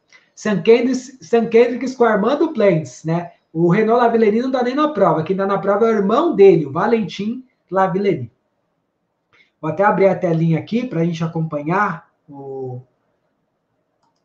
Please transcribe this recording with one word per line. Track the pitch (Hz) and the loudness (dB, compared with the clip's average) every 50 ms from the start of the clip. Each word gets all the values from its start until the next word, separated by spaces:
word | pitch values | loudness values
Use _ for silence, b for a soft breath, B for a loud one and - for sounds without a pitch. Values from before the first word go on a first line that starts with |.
| _ b b b b b b | _ b b b b b b
Sam | - - 214 208 170 | -8 -4 -2 -2 2
Kendricks, | 165 220 226 254 240 262 247 - - - - - | 4 4 4 4 4 0 -2 -4 -6 -10 -18 -20
Sam | - - 233 233 220 | -4 0 0 0 2
Kendricks | - 220 226 247 - 254 - 262 247 - | 4 4 4 4 4 0 -4 -6 -6 -2
com | - 233 | 0 2
Armando | 226 208 196 208 240 285 294 339 320 320 | 2 2 2 0 0 0 0 0 -2 0
Plentes, | 220 208 196 170 156 143 - - - - | 0 2 2 2 0 -2 -6 -12 -10 -6
né? | 156 165 175 170 - - _ _ _ - | -4 -4 -4 -6 -8 -16 _ _ _ -4
O | 160 170 170 | 0 2 2
Renaud | 180 220 220 214 233 247 | 2 2 2 2 2 2
Lavillenie | 240 226 226 226 220 202 208 233 | 2 2 2 2 2 2 2 0
não | 262 262 | 0 -2
tá | 262 254 | -2 -2
nem | 240 247 262 | -2 -2 -2
na | 294 302 294 | 0 -2 -2
prova, | 302 196 190 170 160 160 160 | 0 0 0 0 0 0 -2
quem | - 190 | -4 -4
tá | 190 196 | -4 -2
na | 202 196 | -2 -2
prova | 185 - 196 202 202 226 | -2 -2 -2 0 0 2
é | 226 220 | 0 2
o | |
irmão | 208 196 196 220 277 339 339 247 | 0 0 0 0 0 0 2 4
dele, | 190 196 190 175 165 143 | 6 6 8 6 6 2
o | 135 135 | -2 -4
Valentin | 170 202 233 240 226 196 160 - - 202 214 247 262 - _ _ _ _ - | -4 -2 0 0 0 -2 -4 -8 -8 -8 -6 -8 -8 -12 _ _ _ _ -4
Lavillenie. | 175 190 190 180 170 196 202 202 170 131 120 104 _ _ _ _ _ _ _ _ _ _ _ _ _ _ _ _ _ _ _ b b b b b _ _ | -2 0 0 0 0 -2 -2 -2 -2 -4 -6 -12 _ _ _ _ _ _ _ _ _ _ _ _ _ _ _ _ _ _ _ b b b b b _ _
Vou | 151 156 | -8 -6
até | 156 - 196 | -2 0 0
abrir | 214 196 175 196 | 0 2 2 2
a | 190 180 | 2 2
telinha | 170 180 175 165 160 165 165 160 147 | 0 -2 -2 0 0 0 0 0 -2
aqui | - - 208 240 254 | -2 -4 -6 -4 -4
pra | 254 - 165 165 | -4 -4 -2 -2
gente | 175 165 160 170 | -2 -2 -4 -6
acompanhar | 160 - 165 160 160 156 147 143 160 175 202 208 190 160 156 - _ _ _ _ | -6 -4 -4 -6 -4 -6 -6 -4 -2 -2 -2 -2 -2 -6 -8 -14 _ _ _ _
o, | - 143 139 139 135 135 135 131 127 127 123 127 _ _ _ _ _ _ _ _ _ _ _ _ _ _ _ _ _ _ _ _ _ _ _ _ _ _ _ | -20 -20 -18 -14 -14 -12 -10 -10 -10 -12 -12 -16 _ _ _ _ _ _ _ _ _ _ _ _ _ _ _ _ _ _ _ _ _ _ _ _ _ _ _